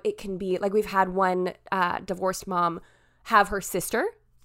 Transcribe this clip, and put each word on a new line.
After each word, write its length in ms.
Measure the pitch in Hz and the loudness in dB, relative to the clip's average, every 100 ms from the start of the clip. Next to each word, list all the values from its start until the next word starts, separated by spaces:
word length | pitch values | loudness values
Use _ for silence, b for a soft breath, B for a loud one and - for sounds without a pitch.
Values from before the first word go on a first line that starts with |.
it 140 | 214 - | -2 -4
can 180 | 196 185 | -6 -6
be, 220 | 190 180 | -2 0
like, 140 | 202 | 0
we've 140 | 208 208 | 0 0
had 240 | 190 185 | 2 2
one, 440 | 185 185 180 180 - - | 2 2 2 -2 -6 -6
uh, 280 | 190 175 - | -2 0 -2
divorced 460 | 190 185 190 185 196 | -6 -2 -2 -2 -4
mom 340 | 180 170 170 b b b b | 0 0 0 b b b b
have 240 | - 220 190 | 2 4 4
her 120 | 202 | 0
sister 460 | - 185 - 226 403 - _ _ | -4 -4 -2 0 -2 -4 _ _